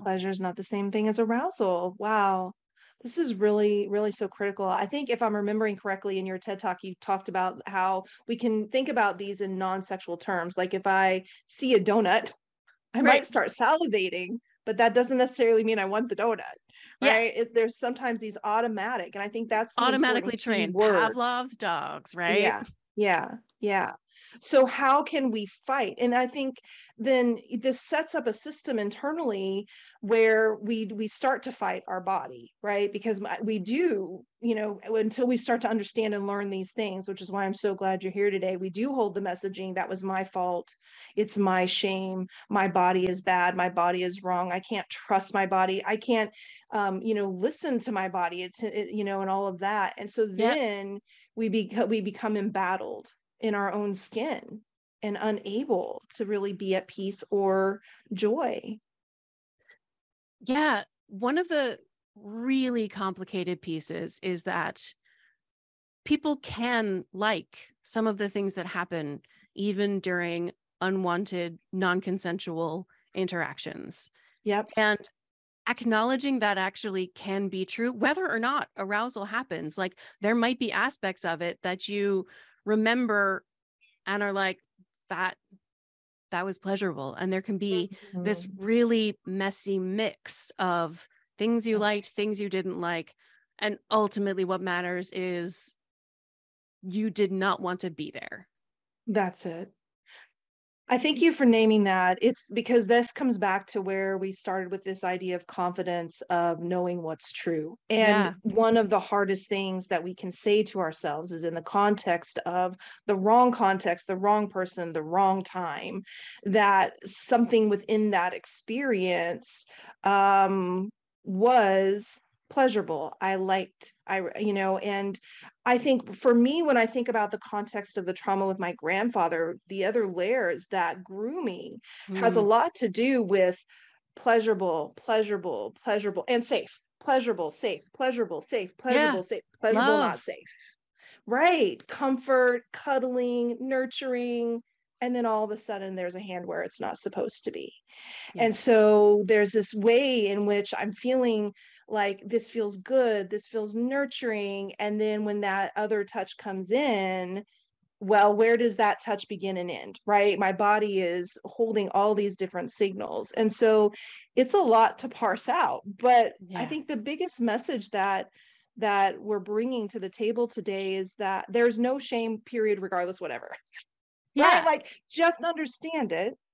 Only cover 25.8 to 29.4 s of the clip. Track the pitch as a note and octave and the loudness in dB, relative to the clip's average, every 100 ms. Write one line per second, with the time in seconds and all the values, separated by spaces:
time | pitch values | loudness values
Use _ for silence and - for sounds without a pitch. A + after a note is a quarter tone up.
25.8 | G#3+ - A#3+ A#3+ B3+ C#4+ C4+ B3+ - - | -2 0 2 2 0 -2 -6 -8 -16 -20
26.8 | - - A3+ C4 B3 A3+ - A#3 B3+ B3+ | -20 -4 2 4 4 0 -4 -4 -2 -2
27.8 | - D#4 D#4+ D#4+ A#3+ G#3+ D4+ D4+ - A#3+ | -2 -4 -2 -4 -4 -6 -8 -12 -6 -4
28.8 | G#3 - C#4 D#4+ D4+ G3 | -4 -4 -6 -4 -4 -4